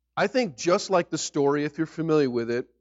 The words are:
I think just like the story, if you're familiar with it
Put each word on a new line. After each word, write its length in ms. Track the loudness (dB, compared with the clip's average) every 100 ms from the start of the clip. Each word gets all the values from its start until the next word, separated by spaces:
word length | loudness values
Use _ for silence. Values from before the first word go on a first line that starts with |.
| _ -4
I 120 | -2
think 280 | 0 -2 -2
just 320 | 0 0 2
like 220 | 0 0
the 80 | -4
story, 460 | -4 0 2 2
if 120 | -2 -4
you're 120 | -6
familiar 420 | -4 0 2 2
with 200 | 0 -2
it 220 | -4 -6 _